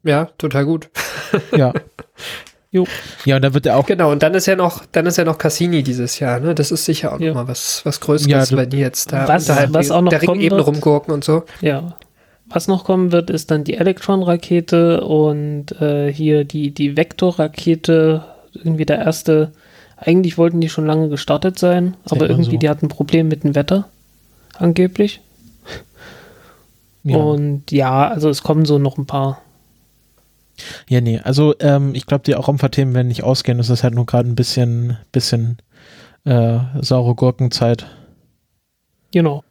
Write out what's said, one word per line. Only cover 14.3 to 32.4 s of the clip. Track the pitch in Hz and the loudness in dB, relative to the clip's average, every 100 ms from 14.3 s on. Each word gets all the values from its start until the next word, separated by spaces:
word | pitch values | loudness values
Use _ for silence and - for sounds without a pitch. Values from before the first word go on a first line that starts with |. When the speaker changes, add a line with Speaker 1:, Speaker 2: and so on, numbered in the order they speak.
| 170 - 175 170 170 170 165 185 | -2 0 -2 2 2 4 2 0
Speaker 3:
und, | 156 151 147 147 147 147 - | 2 2 0 -6 -8 -10 -4
äh, | 151 147 143 | -2 0 -2
hier | 143 156 151 143 | -2 0 0 0
die, | 151 147 | -4 -6
die | 143 143 143 | -2 -2 0
Vektor-Rakete, | 151 - 180 175 156 151 175 160 160 160 160 156 156 - _ | -4 0 -2 0 -4 -2 -2 -2 2 4 4 0 -6 -20 _
irgendwie | - 165 160 151 | -8 -4 -2 0
der | 147 | 0
erste. | - 160 - 156 156 _ _ - - _ | 0 -2 2 2 2 _ _ -20 -20 _
Eigentlich | - 175 180 170 | 2 2 2 2
wollten | 165 170 | 2 2
die | 160 | -2
schon | - 156 | -2 0
lange | 156 156 | 0 0
gestartet | 143 - - 190 185 | -4 -2 -2 -2 0
sein, | 180 180 180 185 - | 2 2 0 -4 -4
Speaker 2:
Ist | |
Speaker 3:
aber | - 156 | 0 2
Speaker 2:
immer | |
Speaker 3:
irgendwie, | - 120 | 2 2
Speaker 2:
so. | 165 | 2
Speaker 3:
die | 151 | 0
hatten | 147 151 | 0 -4
Probleme | - 143 160 160 | -4 0 2 2
mit | 151 | 0
dem | 151 143 | 0 0
Wetter, | 143 196 202 _ _ _ _ _ _ - | 0 -2 -2 _ _ _ _ _ _ -2
angeblich. | 170 170 185 185 208 - _ _ - _ - - - _ - - - - - _ _ _ _ _ | 0 2 0 2 -2 -2 _ _ -20 _ -18 -18 -18 _ -20 -20 -20 -20 -20 _ _ _ _ _
Speaker 2:
Ja. | 147 156 | 0 2
Speaker 3:
Und | 151 147 147 143 - | 2 0 -2 -4 -2
ja, | 143 131 131 147 | 0 2 2 2
also | 202 151 | 2 0
es | 139 | 0
kommen | - 156 151 | 0 2 4
so | 147 | 2
noch | 139 139 | 2 -2
ein | 139 | -6
paar. | 139 135 135 _ _ _ _ _ _ _ _ _ _ _ - - - - | -4 -4 -6 _ _ _ _ _ _ _ _ _ _ _ -20 -20 -20 0
Speaker 2:
Ja, | 123 | 0
nee, | 117 113 | 2 -2
also, | - 135 151 147 | 0 2 2 4
ähm, | 147 143 139 135 | 2 2 0 -4
ich | - | -2
glaub, | 139 | -2
die | - | 0
Raumfahrtthemen | 139 | 0